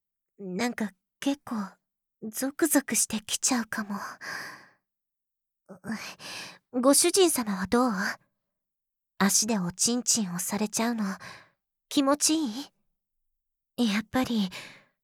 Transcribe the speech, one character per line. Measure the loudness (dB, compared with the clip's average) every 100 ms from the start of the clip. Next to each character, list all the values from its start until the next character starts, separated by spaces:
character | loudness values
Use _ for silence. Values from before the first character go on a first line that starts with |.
| _ _ _ -14
な | -8 -2 -2
ん |
か | -2 -6 -8 _ _
結 | -4 -4 -6
構 | -8 -8 -12 _ _ _ _ -12
ゾ | -6 -6
ク | 0 2
ゾ | 2
ク | 2 0
し | 0
て | -4
き | -4 -2
ち | 2
ゃ | 0
う | 0
か | -6
も。 | -6 -8 -8 -12 -12 -10 -12 -16 -20 _ _ _ _ _ _ _ _ _ -20 -16 -10 -8 -10 -14 -14 -14 -14 -18 _
ご | 2 6
主 | 6 4
人 | 6 4
様 | 4 -2 -4
は | 2
ど | 4 4
う？ | 2 -2 -6 _ _ _ _ _ _ _ _ _ 0
足 | 2 4 2
で | 0
お | -2
ち | 0 0 2
ん |
ち | 0 0
ん | 0
を | -4
さ | -4 -2
れ | -2
ち | 0
ゃ | -2
う | 0
の、 | -4 -4 -12 -18 -20 _ _ _ _
気 | 2
持 | 4 4
ち | 2 2
い | 0 -4 -12 _ _ _ _ _ _ _ _ _ _ -2
い？ | 2
や | 2
っ | 0
ぱ | -2
り、 | 0 0 0 -4 -16 -20 _ _